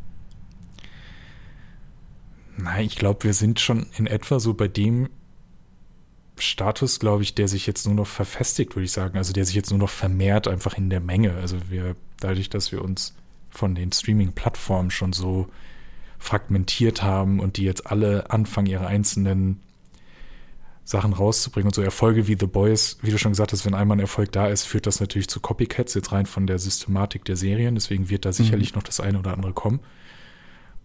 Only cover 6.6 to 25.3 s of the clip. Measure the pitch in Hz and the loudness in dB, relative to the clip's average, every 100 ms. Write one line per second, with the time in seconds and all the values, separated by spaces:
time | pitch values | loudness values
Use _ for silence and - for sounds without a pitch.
6.6 | 98 - 131 - 110 104 101 - 98 95 | 0 0 0 2 2 2 2 0 0 0
7.6 | - - 98 104 101 - 98 - - - | -2 -2 2 2 2 -2 -4 -2 -2 0
8.6 | 123 - 92 - 92 95 92 95 92 101 | -2 -2 -4 -2 -2 -2 0 0 2 0
9.6 | - 98 98 - 95 95 98 104 104 92 | 2 2 2 0 0 2 4 4 2 0
10.6 | 98 - 95 92 87 92 107 87 90 90 | -2 0 0 0 0 4 4 2 -2 -4
11.6 | 90 92 90 90 - - 95 95 95 104 | -4 -4 -4 -6 -10 -6 -2 -2 -2 -2
12.6 | - - 95 95 - - - - - - | -2 -4 -4 -4 -6 -10 -20 -20 -14 -2
13.6 | 101 90 90 - - 107 95 - - - | 0 0 0 0 2 4 4 2 -2 -2
14.6 | - 92 92 - 92 92 92 95 92 - | 0 0 0 0 -2 0 0 0 -2 -6
15.6 | - - - - - - - 104 - 98 | -14 -14 -14 -12 -12 -10 -2 -2 2 0
16.6 | 92 - 113 110 101 95 98 98 98 95 | 2 2 2 2 2 2 2 2 0 0
17.6 | 95 92 - 104 107 101 - 113 107 - | 0 0 -2 0 2 2 2 0 2 2
18.6 | 98 95 90 101 104 - 98 95 95 95 | 0 0 0 2 2 2 2 2 2 0
19.6 | - - - - - - - - - - | -6 -20 -20 -20 -20 -16 -16 -14 -16 -16
20.6 | - - - 98 98 95 104 113 - - | -16 -16 -4 0 2 2 2 2 0 0
21.6 | 101 104 95 - 113 113 104 101 98 98 | 2 2 0 4 4 4 4 2 2 2
22.6 | 104 107 - - 110 107 110 95 104 98 | 4 4 2 0 0 2 2 2 2 0
23.6 | 101 98 101 101 98 - 104 95 101 101 | 0 2 4 4 2 0 0 2 2 0
24.6 | - 107 107 - 101 101 95 | 0 0 0 0 0 -2 -2